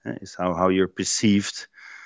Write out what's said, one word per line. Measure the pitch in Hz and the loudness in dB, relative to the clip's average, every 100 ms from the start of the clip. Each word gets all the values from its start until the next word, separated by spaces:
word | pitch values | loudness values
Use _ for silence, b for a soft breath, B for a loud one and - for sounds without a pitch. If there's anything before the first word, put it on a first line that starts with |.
Eh, | - - | -12 -10
is | - - | -10 -4
how, | 90 | -2
how | 85 92 | 2 2
you're | 95 92 | 4 0
perceived | - 95 - 110 101 95 - - B B B | -2 -4 0 4 4 0 -10 -16 B B B